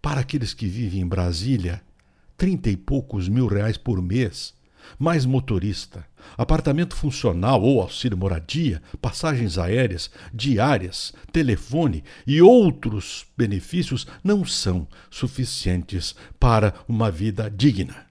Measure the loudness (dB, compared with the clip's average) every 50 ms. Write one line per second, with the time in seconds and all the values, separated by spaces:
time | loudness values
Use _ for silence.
0 | -2 -2 -2 -2 -2 -2 -2 -4 -4 -4 -6 -6 -6 -4 -4 -4 -4 -4 -2 -2
1 | -2 -2 0 0 0 0 -2 -2 0 0 0 0 0 -4 -6 -6 _ _ _ _
2 | _ _ _ _ _ -20 _ 0 0 0 0 0 0 -2 -2 -2 -2 -2 -2 -2
3 | -2 -2 -4 -4 -2 0 2 2 2 2 2 0 0 0 -2 -4 -2 -2 -2 -2
4 | -2 -2 0 0 -2 -2 -4 -10 -14 -14 _ _ _ _ _ _ -20 -20 -8 -2
5 | 0 0 2 2 2 2 2 0 0 0 -2 0 0 -2 -4 -6 -10 -14 -16 -18
6 | -18 -18 _ _ -20 -16 -6 -6 2 2 2 2 2 0 0 0 0 -2 -4 -4
7 | -4 -4 -4 0 -2 0 0 2 2 2 2 4 4 4 4 4 0 -2 -6 -4
8 | -4 -2 -2 0 -2 -2 -2 -4 -6 -4 -4 0 0 0 -2 -4 -8 -14 -12 -6
9 | -6 -6 -4 -2 -2 -2 0 0 0 0 0 -2 -2 0 2 2 0 0 -2 -6
10 | -10 -12 -14 -20 -18 -14 -10 -4 0 0 2 2 4 2 2 0 -2 -6 -8 -10
11 | -12 -12 -14 -16 -20 -4 -2 0 2 2 0 -2 -2 -4 -2 0 0 0 0 -2
12 | -8 -12 -20 -10 -4 0 6 8 10 10 10 10 8 6 2 0 -6 -4 -4 -4
13 | -6 -8 -14 -14 -16 -14 _ -2 0 0 0 -4 -4 -4 -4 -4 -2 -2 -4 -6
14 | -6 -10 -18 -6 -2 0 0 0 0 -2 -4 -4 -2 0 -2 -2 -4 -6 -14 -20
15 | -20 _ -8 -6 -6 -6 -4 -6 -6 -6 -6 -4 -2 -2 -2 -2 -2 -4 -6 -6
16 | -6 -8 -12 -14 -20 -20 -2 _ 4 4 6 6 4 2 0 -2 -6 -4 -2 0
17 | 0 0 0 -2 -4 -4 -2 -4 -6 -6 -2 2 2 2 2 2 -4 -6 -8 -18
18 | -20 _